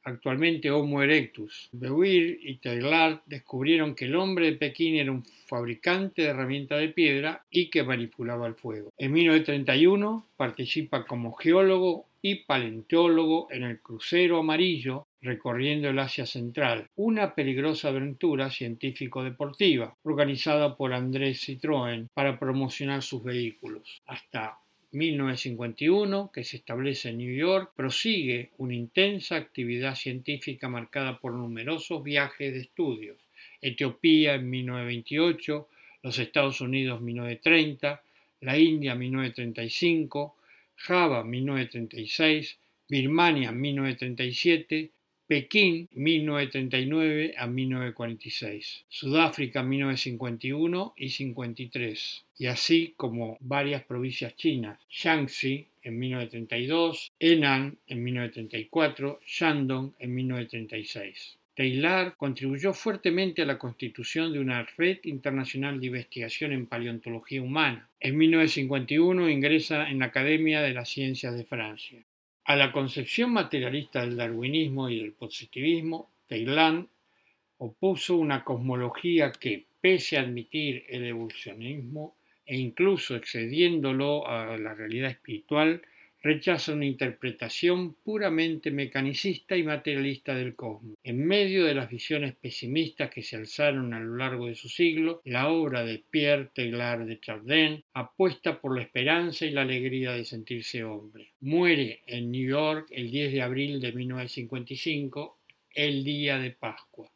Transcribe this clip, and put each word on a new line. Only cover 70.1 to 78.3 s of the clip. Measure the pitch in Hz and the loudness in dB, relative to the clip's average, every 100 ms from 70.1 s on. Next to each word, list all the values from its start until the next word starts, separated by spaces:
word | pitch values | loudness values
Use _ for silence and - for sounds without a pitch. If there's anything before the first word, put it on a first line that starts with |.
| 135 139 156 160 156 | 0 2 2 2 2
de | 143 | 0
las | 123 120 | -2 -6
Ciencias | - 135 131 127 120 | -4 -4 -2 -4 -6
de | |
Francia. | 113 123 107 110 - 120 _ _ _ _ - | -6 -8 -8 -10 -16 -20 _ _ _ _ 2
A | 143 | 6
la | 135 | 6
concepción | 143 135 139 123 - 247 | 4 -2 -2 -4 0 4
materialista | 233 165 147 123 139 139 - 120 | 2 2 0 -2 -4 -4 -4 -2
del | 120 | -2
darwinismo | 117 113 123 156 151 135 131 | -4 -2 -2 0 0 -2 -2
y | 113 | -4
del | 107 | -6
positivismo, | - 110 - 117 127 147 165 160 160 - _ _ | -12 -14 -14 -14 -4 0 0 0 -8 -10 _ _
Teilhard | 113 113 147 160 165 185 _ _ _ _ _ _ _ | -6 0 4 4 4 -6 _ _ _ _ _ _ _
opuso | 117 - 190 185 - 175 | -14 0 0 0 2 2
una | 156 | 2